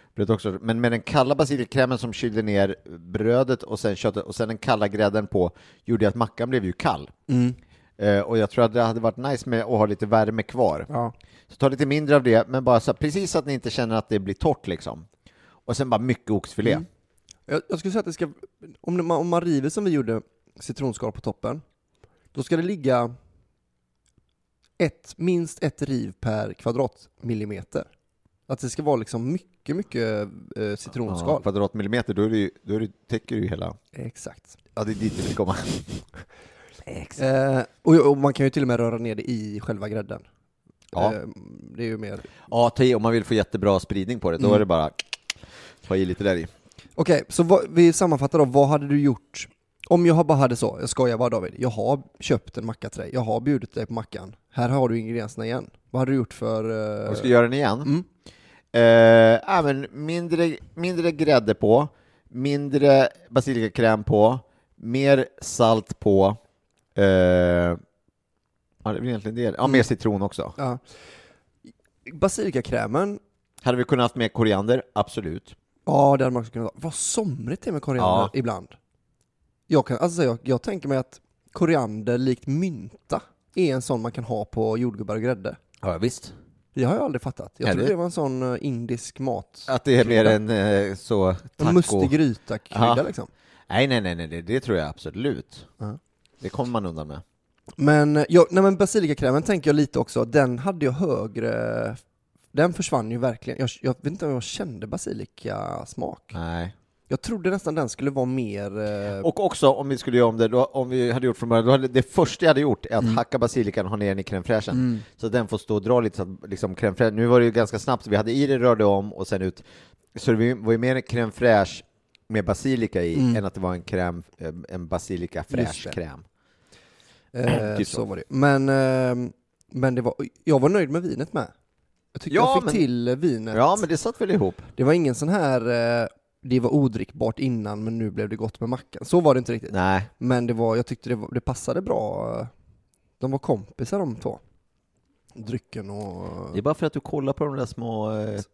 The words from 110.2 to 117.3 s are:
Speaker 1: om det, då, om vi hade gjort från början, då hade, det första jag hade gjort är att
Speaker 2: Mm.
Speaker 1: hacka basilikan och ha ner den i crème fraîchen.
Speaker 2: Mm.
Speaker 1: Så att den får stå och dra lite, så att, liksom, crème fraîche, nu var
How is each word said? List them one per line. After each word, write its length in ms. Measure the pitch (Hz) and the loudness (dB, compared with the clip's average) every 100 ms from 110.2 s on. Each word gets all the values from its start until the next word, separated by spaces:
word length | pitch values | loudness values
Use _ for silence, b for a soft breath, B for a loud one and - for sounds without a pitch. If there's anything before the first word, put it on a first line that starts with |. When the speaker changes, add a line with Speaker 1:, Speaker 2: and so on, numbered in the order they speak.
| 117 | 4
Speaker 1:
om 80 | 113 | 4
det, 120 | 113 | 2
då, 160 | 123 | 2
om 240 | 135 135 127 | 2 -2 -2
vi 240 | 127 123 | 0 0
hade 140 | 123 123 | 0 -2
gjort 100 | 113 | -2
från 120 | 120 | 0
början, 160 | 113 113 | 2 4
då 40 | |
hade, 160 | 135 131 | 4 4
det 140 | 127 | 0
första 420 | - - 165 - | 2 2 0 4
jag 60 | 170 | 4
hade 100 | 135 | 4
gjort 260 | 147 107 - | 2 -2 -2
är 100 | 110 | 0
att 60 | |
Speaker 2:
Mm. 140 | 117 113 | 2 0
Speaker 1:
hacka 220 | 120 127 | 0 0
basilikan 480 | 117 131 101 107 95 | 0 0 0 -2 -4
och 40 | |
ha 60 | 104 | -2
ner 120 | 101 | -2
den 100 | 98 | -2
i 40 | |
crème 200 | 95 95 | -4 -6
fraîchen. 280 | 87 110 - | -2 -2 0
Speaker 2:
Mm. 260 | 127 127 113 B _ | -2 -2 -4 B _
Speaker 1:
Så 100 | 113 | -2
att 60 | |
den 160 | 123 107 | -2 -2
får 100 | 107 | -6
stå 160 | - | -2
och 80 | 104 | -2
dra 180 | 101 123 | 2 2
lite, 160 | 110 - | 2 -4
så 60 | |
att, 280 | 92 95 - | -8 -10 -12
liksom, 240 | 95 101 92 | -6 -6 -2
crème 180 | 107 | -2
fraîche, 160 | 92 113 | 2 0
nu 160 | 107 | 2
var 140 | 120 | 4